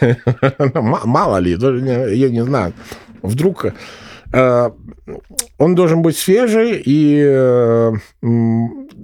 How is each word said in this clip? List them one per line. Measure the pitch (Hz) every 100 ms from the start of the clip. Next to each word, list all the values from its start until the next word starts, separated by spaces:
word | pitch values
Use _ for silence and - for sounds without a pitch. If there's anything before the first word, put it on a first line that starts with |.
<laughs> | 127 120 - 120 135 - 143 151
Ма-, | 113 147 113
мало | 143 185 98
ли, | 90 87
даже | 131 123
не, | 131 123 127 110
я | 135
не | 117
знаю. | 123 135 90 - - - - -
Вдруг, | 95 120 180 175 101 - - - - - -
э, | 127 127 120 120 - - - - - - - - -
он | 156 180
должен | 175 165
быть | 165 151
свежий, | - 202 247 220 233 202 -
и, | 147 151 147 143
э, | 135 127 123 117 117 113 110 - -
м, | 117 117 113 113 117 277 269 -